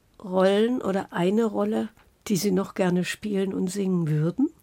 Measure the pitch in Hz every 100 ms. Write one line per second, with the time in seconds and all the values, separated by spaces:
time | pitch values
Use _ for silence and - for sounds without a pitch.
0 | _ - 196 185 190 202 226 254 - 190
1 | - 196 175 208 226 202 208 220 226 -
2 | _ _ - 190 202 185 190 - 185 180
3 | 175 - 214 196 190 185 185 196 190 185
4 | 160 151 156 175 294 -